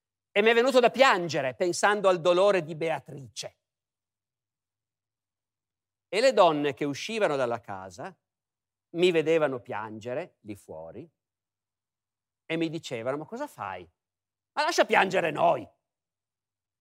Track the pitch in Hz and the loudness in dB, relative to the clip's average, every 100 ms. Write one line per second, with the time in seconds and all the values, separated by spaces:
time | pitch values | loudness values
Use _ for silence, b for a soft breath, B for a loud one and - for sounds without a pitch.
0 | _ _ _ 202 220 233 254 254 233 233 | _ _ _ 2 4 4 4 4 4 4
1 | 269 196 170 151 127 - 180 165 202 208 | 4 4 0 -4 -4 -2 -4 0 0 2
2 | 190 180 175 175 202 190 156 156 160 143 | 2 2 2 4 4 2 -2 -6 -6 -6
3 | - 143 120 - - - _ _ _ _ | -10 -18 -16 -14 -14 -18 _ _ _ _
4 | _ _ _ _ _ _ _ _ _ _ | _ _ _ _ _ _ _ _ _ _
5 | _ _ _ _ _ _ _ _ _ _ | _ _ _ _ _ _ _ _ _ _
6 | _ 190 262 214 175 147 147 139 147 135 | _ 0 2 6 4 4 -2 -2 -6 -6
7 | - 220 180 139 123 113 - 95 95 90 | -8 -2 -2 0 -2 -4 -8 -14 -14 -14
8 | 98 - _ _ _ _ _ _ _ 165 | -16 -16 _ _ _ _ _ _ _ 0
9 | 180 165 156 165 147 127 - 107 110 110 | 2 2 2 2 0 -2 -8 -10 -10 -12
10 | 113 131 185 _ 107 95 - 80 80 92 | -10 -10 -10 _ -18 -18 -16 -16 -16 -18
11 | 165 _ _ _ _ _ _ _ _ _ | -20 _ _ _ _ _ _ _ _ _
12 | _ _ _ _ - 165 165 160 - 120 | _ _ _ _ -8 -6 -4 -6 -10 -8
13 | 120 147 156 233 294 - 101 92 85 _ | -6 -8 -8 -12 -12 -10 -12 -12 -16 _
14 | _ _ _ _ _ - 302 339 220 208 | _ _ _ _ _ -4 -2 0 2 2
15 | 190 180 170 147 170 135 98 _ _ _ | 2 0 -2 0 0 0 -6 _ _ _
16 | _ _ _ _ _ _ _ _ | _ _ _ _ _ _ _ _